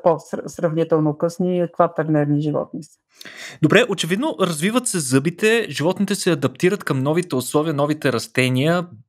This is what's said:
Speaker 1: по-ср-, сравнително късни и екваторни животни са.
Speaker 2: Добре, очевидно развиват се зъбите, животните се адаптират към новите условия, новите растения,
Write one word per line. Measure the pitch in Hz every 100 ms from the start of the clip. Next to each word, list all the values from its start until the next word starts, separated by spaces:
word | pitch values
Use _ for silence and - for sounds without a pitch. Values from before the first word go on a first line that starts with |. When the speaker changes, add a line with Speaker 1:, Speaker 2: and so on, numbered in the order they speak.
Speaker 1:
по-ср-, | 180 151 - 196 -
сравнително | - 170 160 165 160 151 147
късни | 170 170 180 180
и |
екваторни | 170 - 170 - 160 156 147 147
животни | 151 143 - -
са. | 156 _ _ - - - - -
Speaker 2:
Добре, | 156 185 247
очевидно | 196 165 196 311 -
развиват | 190 151 185 247 247
се | 185
зъбите, | 131 135 151 175 214 233 -
животните | 143 151 185 196
се | 196 185
адаптират | 156 135 - 180 196
към | - 139
новите | 135 160 170 127
условия, | 123 147 160
новите | 143 143 156 143
растения, | 117 - - 127 127 147 175 175 110